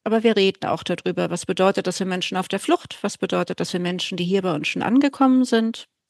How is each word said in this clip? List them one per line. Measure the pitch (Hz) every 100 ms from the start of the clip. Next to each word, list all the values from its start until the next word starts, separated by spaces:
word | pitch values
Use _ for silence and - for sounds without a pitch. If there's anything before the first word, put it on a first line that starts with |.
aber | - 226
wir | 226 208
reden | 190 190 -
auch | 160
darüber, | - 175 - 180 170
was | 170
bedeutet | - 185 190 196 185
das | 175
für |
Menschen | 185 180 - 190
auf | 180
der | 196
Flucht, | - 349 - -
was | 208 -
bedeutet | 190 180 175 180
das | 175
für | 180
Menschen, | 180 180 - 180
die |
hier | 175 196
bei | 185
uns | 151 147
schon | -
angekommen | - 247 285 - 269 254
sind, | 254 226 226 - - _